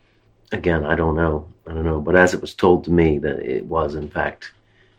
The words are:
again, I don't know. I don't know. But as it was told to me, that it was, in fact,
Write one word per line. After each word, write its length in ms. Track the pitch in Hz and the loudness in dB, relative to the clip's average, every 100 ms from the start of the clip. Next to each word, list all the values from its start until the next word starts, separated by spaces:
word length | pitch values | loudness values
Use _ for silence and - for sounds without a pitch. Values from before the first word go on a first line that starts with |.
| _ _ _ _ _ | _ _ _ _ _
again, 340 | 98 85 80 | -4 0 0
I 120 | 73 82 | 0 0
don't 200 | 80 78 | 0 2
know. 360 | 82 76 - - 82 | 0 -2 -8 -18 -12
I 60 | |
don't 120 | 82 | -6
know. 160 | 80 76 | -2 -2
But 160 | 76 90 | 2 4
as 180 | 90 | 4
it 60 | 85 | 2
was 140 | - | -8
told 300 | - 95 87 | 0 4 4
to 60 | 82 | 2
me, 280 | 85 80 71 | 2 4 2
that 200 | 73 69 | -2 -6
it 260 | 62 64 | -6 -6
was, 300 | - 80 76 | -4 -4 -2
in 140 | 76 76 | -6 -6
fact, 440 | 82 73 - - - _ _ _ | -6 -6 -8 -18 -20 _ _ _